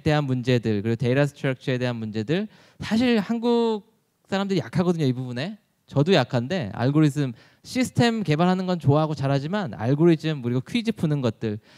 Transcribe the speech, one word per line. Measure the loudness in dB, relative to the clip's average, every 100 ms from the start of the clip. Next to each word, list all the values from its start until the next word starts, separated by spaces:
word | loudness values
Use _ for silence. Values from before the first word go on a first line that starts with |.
대한 | 0 0 0
문제들, | 0 2 2 2 0
그리고 | -2 0
데이터 | 0 2 0
스트럭처에 | -2 -6 -4 -4 -2
대한 | -2 -4
문제들, | -6 -4 -2 -2 -4 -12 _ -14
사실 | -4 0 2 2
한국 | 0 -2 0 2 2 -2 -6 _ _ _ -6
사람들이 | -4 -2 -2
약하거든요, | -2 0 0 2 0
이 |
부분에. | -2 -6 -8 -8 -10 _ _ _
저도 | 0 4
약한데, | 4 2 -2 -2 -4 -6
알고리즘 | -2 0 4 2 2 -4 -8 -18 _
시스템 | -8 -4 -2 2 2 0
개발하는 | 0 2 2 2 -2
건 | 0
좋아하고 | 2 2 2 -2
잘하지만, | -2 -2 -2 -4 -6
알고리즘 | -4 0 4 4 4 0 -4
그리고 | -2 -2
퀴즈 | -2 -2 -2
푸는 | -2 -2 0
것들, | -2 -2 -4 -6 -10